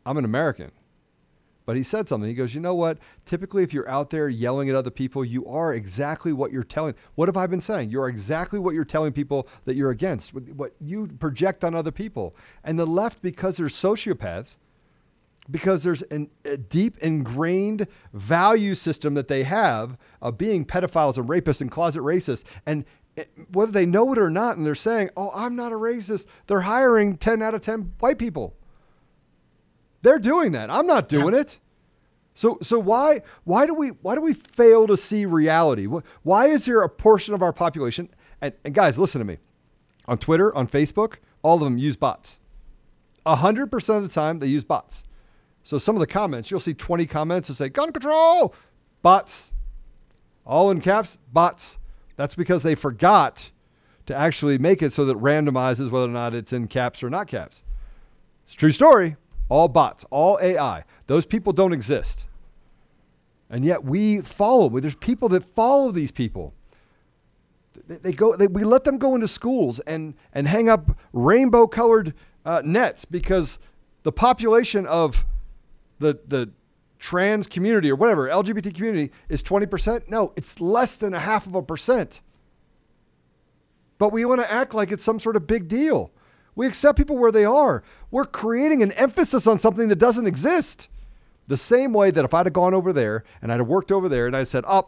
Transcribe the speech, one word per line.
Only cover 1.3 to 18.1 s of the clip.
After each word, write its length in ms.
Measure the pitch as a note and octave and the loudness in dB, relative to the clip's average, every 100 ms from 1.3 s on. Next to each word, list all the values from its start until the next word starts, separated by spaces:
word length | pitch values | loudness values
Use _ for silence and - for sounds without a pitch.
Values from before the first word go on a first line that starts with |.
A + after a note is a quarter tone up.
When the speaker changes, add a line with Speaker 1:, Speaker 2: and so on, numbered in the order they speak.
| _ _ _ | _ _ _
Speaker 1:
But 120 | - B2 | -6 -6
he 60 | |
said 260 | C3 A3 F#3 | -4 -6 -4
something. 200 | A2+ G#2 | -6 -6
He 60 | |
goes, 200 | A#2+ B2 | -6 -6
"You 60 | C#3+ | -6
know 140 | F3 | -6
what? 240 | F3 E3 D3 _ _ | -2 -2 -4 _ _
Typically, 380 | - E3+ F#3+ G3 | -10 -10 -4 -2
if 100 | F3+ | -2
you're 160 | C#3+ A#2+ | -4 -6
out 220 | C3+ C#3+ | -6 -4
there 180 | D#3+ D3 | -4 -4
yelling 400 | A#2 A#2+ C3+ C3+ | -2 -4 -2 -2
at 60 | |
other 160 | C3+ B2 | -2 -4
people, 340 | - C3 C3+ | -8 -6 -6
you 220 | B2 B2 - | -6 -6 -6
are 260 | C#3+ E3 | -4 -4
exactly 600 | A#2 G2 F#2+ C#3+ D#3+ E3+ | -4 -8 -8 -6 -6 -6
what 180 | C3+ C#3 | -4 -4
you're 140 | C3 | -6
telling." 300 | A#2 D3+ D#3 - _ | -8 -6 -6 -8 _
What 140 | - E3+ | -2 -2
have 80 | F#3 | 0
I 100 | F3+ | -4
been 140 | F3+ | -4
saying? 300 | G3 G3+ A2 | -4 -6 -4
You're 180 | B2+ C3 | -4 -6
exactly 500 | A2+ G2 D#3+ F3 G#3 | -6 -6 -6 -6 -4
what 160 | F3+ | -4
you're 100 | D#3+ | -4
telling 280 | C#3+ D#3 D#3 | -4 -2 -2
people 360 | D3 C#3 C#3 - - | -4 -4 -6 -6 -12
that 100 | - | -6
you're 160 | B2+ C#3 | -2 -2
against, 440 | A#2 F#3 C3 - | -2 -4 -4 -10
what, 100 | C#3 B2+ | -18 -16
what 240 | C#3+ C3+ - | -14 -14 -12
you 260 | D3+ G#3 G3 | -12 -10 -10
project 580 | C#3 D#3+ C3 F#3+ F#3 | -8 -8 -2 -4 -2
on 100 | E3+ | -4
other 180 | E3 D#3 | -4 -6
people. 420 | - G#3 B2 F2 - - _ | -8 -10 -10 -10 -12 -20 _
And 140 | D#3 D#3+ | -6 -4
the 80 | E3 | -2
left, 360 | F3 A3+ - | -2 -2 -6
because 360 | F#3 - F#3+ F3+ | -10 -6 -6 -4
they're 100 | D3+ | -6
sociopaths, 880 | - F#3 G#3+ - - F#2+ E2+ B2 _ _ _ _ _ _ _ _ _ - | -2 -2 -2 -4 -6 -8 -10 -14 _ _ _ _ _ _ _ _ _ -12
because 320 | D3+ F#3+ F3+ | -4 0 0
there's 200 | F3 D3+ | 0 -4
an, 280 | D#3+ D3+ D3 _ | -6 -8 -8 _
a 140 | C#3+ C#3+ | -10 -10
deep 400 | G#2+ E3 A3+ - | -2 0 0 -2
ingrained 880 | D#3+ D#3 A#2 B2+ E3 F#3 G#3 G#3+ G3+ _ - | -4 -2 -4 -4 -2 0 -2 -4 -8 _ -18